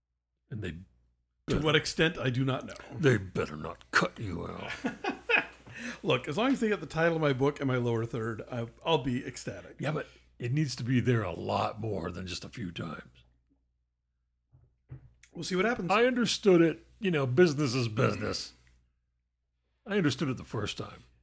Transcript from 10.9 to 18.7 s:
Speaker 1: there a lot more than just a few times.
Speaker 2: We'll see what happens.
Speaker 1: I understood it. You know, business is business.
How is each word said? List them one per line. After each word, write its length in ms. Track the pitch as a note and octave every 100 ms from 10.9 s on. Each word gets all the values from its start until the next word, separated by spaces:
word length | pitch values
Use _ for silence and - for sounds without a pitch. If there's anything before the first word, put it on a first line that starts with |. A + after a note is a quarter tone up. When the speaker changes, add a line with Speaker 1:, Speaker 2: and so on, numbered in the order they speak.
| B2+
Speaker 1:
there 240 | A2 A#2
a 160 | F#2+ E2+
lot 420 | G2+ G2+ G#2+ G#2
more 300 | A2 F#2+ F2+
than 160 | F2 F2+
just 180 | F2
a 40 | F#2+
few 240 | - F#2
times. 500 | E2 D#2+ - - - _ _ _ _ _ _ _ _ _ _ _ _ _ _ _ _ - - - _ -
Speaker 2:
We'll 120 | F3+
see 100 | D#3
what 100 | F3+
happens. 280 | G#3+ A#3 F3
Speaker 1:
I 120 | G#3
understood 560 | B3 B3 A3 - G#3 F3
it. 200 | E3 - - -
You 140 | F#3+
know, 140 | D#3 C3
business 500 | C3 F3+ D3+ C#3+ C3
is 100 | A#2
business. 640 | A2 A#2 G2+ G#2 - - - _